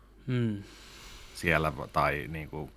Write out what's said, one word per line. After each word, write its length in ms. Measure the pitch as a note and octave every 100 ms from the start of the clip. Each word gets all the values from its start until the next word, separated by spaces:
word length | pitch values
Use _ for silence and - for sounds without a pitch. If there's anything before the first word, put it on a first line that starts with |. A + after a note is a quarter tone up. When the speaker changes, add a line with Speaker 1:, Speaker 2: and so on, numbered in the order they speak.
| - - -
Speaker 1:
Hmm. 360 | B2+ A#2 G#2 G2+ - - - - - -
Speaker 2:
siellä 440 | - F2+ D#2+ D#2 C#2
va-, 100 | C2+
tai 380 | D#2 D2 C#2+ C#2+
niinku 420 | D#2+ D2 D2+ C#2+